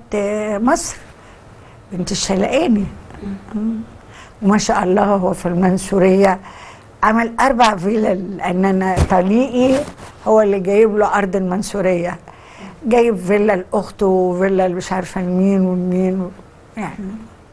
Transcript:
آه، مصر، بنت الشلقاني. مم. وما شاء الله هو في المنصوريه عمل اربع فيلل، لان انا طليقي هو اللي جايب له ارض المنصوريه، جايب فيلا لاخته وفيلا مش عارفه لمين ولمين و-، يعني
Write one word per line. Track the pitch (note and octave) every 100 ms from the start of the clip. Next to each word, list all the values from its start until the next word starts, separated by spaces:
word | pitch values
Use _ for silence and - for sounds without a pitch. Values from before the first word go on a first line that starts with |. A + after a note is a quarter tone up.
| -
آه، | G#3 G3+ G#3+ G#3+ G3+
مصر، | A#3 E4+ - - - - - - - - - - -
بنت | F3+ F3+
الشلقاني. | G3 - F#3+ G3+ C4 E4 G#3+ F#3+ - - - G3 G3 -
مم. | G#3+ A3 A3+ A3+ - - - - -
وما | G3 G#3
شاء | - A3+
الله | F#3 F#3
هو | G3+ G3 F3+
في | F#3 F3+
المنصوريه | F3 F#3 F#3 - G3 F#3 F#3+ G3 F#3+ - - - - - -
عمل | G3+ A3+ A3+ A3+
اربع | C4+ A#3 A#3 G3+
فيلل، | F#3 A3 G#3+ F#3+ F#3 F#3+
لان | F3+ F3+
انا | G3 F#3+ F#3 F3+ -
طليقي | F#3 F#3 A3 C4 B3 C4 C4+ D4+ - - - -
هو | A3
اللي | G#3 G3
جايب | F#3 G3+ A3+ G#3
له | G3+ G3+
ارض | G3 F#3+
المنصوريه، | F#3 F#3 - G3+ F#3 F3+ F3 E3+ - - - - - - C#4
جايب | A#3+ A#3 G3
فيلا | F3+ G#3 G#3 F#3+ F#3
لاخته | G#3+ F#3+ - G3
وفيلا | F#3 F#3 F3+ F#3+ F#3+ F#3
مش | F3+ F3
عارفه | F3+ F3 F#3+
لمين | F3+ F3+ F#3+ G3
ولمين | F#3 F3+ F3+ F3+ F#3 F#3+
و-، | F3+ - - - - -
يعني | F3+ - F#3+ A3 A3 - -